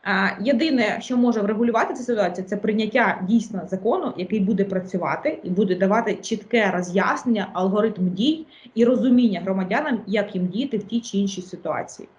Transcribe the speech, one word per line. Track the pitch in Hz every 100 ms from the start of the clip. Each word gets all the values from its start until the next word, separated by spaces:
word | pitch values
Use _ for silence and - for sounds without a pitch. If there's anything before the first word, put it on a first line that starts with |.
А, | - 190 196 -
єдине, | 208 233 320 262 208 -
що | - 254
може | 247 220
врегулювати | 202 214 233 226 240
цю | -
ситуацію, | 247 226 180 180 185
це | 202
прийняття | 220 214 220 254 208 - 185
дійсно | 226 - 190 156
закону, | 190 226 370 302 -
який | 180 214
буде | 190 190
працювати | 190 185 180 180 160 151 302 311
і | 180
буде | 185 202 180
давати | 190 214 214 -
чітке | - 220 - 240 202
роз'яснення, | 180 180 180 185 294 254 214 185
алгоритм | - 190 208 220 190 185
дій | 180 262 320 - - - 220
і | 240
розуміння | 247 247 247 240 180
громадянам, | 185 190 185 233 302 220 -
як | 208 202 185
їм | 180
діяти | 190 277 214
в |
тій | - 233
чи | - 196
іншій | 196 190
ситуації. | 180 165 165 139 - - -